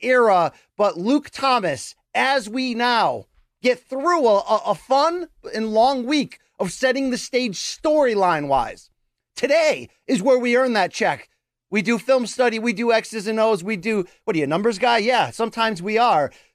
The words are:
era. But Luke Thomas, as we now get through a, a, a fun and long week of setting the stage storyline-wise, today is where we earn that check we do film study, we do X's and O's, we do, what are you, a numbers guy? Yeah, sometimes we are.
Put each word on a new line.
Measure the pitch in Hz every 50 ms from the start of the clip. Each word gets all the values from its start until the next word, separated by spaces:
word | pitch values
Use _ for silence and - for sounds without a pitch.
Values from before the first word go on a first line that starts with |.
era. | - 240 254 254 233 220 190 180 165 143 - _ _ _ _
But | - 208 202 160
Luke | 160 180 220 277 294 294 -
Thomas, | - - - 269 254 240 190 170 139 123 - - - _ _ _ -
as | - 247 262 277 277 202 214
we | 214 262 262 254 233
now | 226 240 247 240 226 196 151 120 113 110 _ _ _ _ _ _ _ -
get | 247 247 247
through | _ - 262 269 269 339 349 330 277 226
a, | 208 196
a, | - 202 220 208 -
a | 196 202
fun | - - - 262 277 294 330 339 359 339 - _ _ - - -
and | 220 220 220 214
long | 220 226 269 277 262 240
week | 240 302 294 247 - - - _ _ _ -
of | 202 180
setting | - - 254 254 254 277 269 262
the | 247 220
stage | - - - 247 254 233 180 -
storyline-wise, | - - - - - 311 302 302 285 247 220 202 190 180 170 151 143 143 139 131 117 110 92 - - _ _ _ _ _ _ _ _ _ -
today | - - - 359 330 320 311 220 135 120 - _ _ _
is | - 269 208 185
where | 277 254 254
we | 240 247 240
earn | 247 262 254 233
that | 208 180 170 -
check | - 220 180 147 123 - _ _ _ _ _ _ _ _ -
we | 185 214 185
do | 202 240 226
film | - - 269 262 240
study, | 202 - - 254 240 226 220
we | 214 240 226
do | 175 240 233
X's | 226 226 214 - 220 220 180 214
and | 220 220
O's, | 220 226 220 185 170
we | 202 220
do, | 185 165 226 220 208 175 - _ _ -
what | - 202
are | 156
you, | 147
a | 135
numbers | 151 180 208 233 226 185
guy? | 233 247 240 226
Yeah, | 202 233 254 226 165 120
sometimes | - - 226 233 - 233 226 220 214 165
we | 170 208 214 220
are. | 240 240 196 156 143 123 - - _ _ _